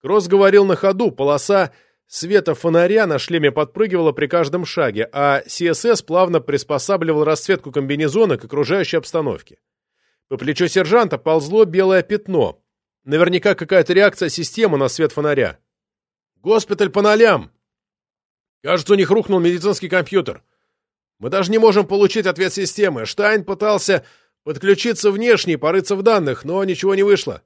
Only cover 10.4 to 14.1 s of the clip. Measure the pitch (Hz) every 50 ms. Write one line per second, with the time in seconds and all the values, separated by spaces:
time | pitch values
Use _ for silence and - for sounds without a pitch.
10.4 | 139 147 147 - 175 165 - 190 180 151 208 240 226 165 147 127 _ 160 160 160
11.4 | 139 151 190 220 220 175 160 185 190 190 190 185 175 - 208 208 208 202 185 156
12.4 | 117 85 - _ _ _ _ _ _ _ _ _ _ 135 147 160 175 175 175 175
13.4 | - 208 185 - 170 151 190 180 156 - 175 190 202 202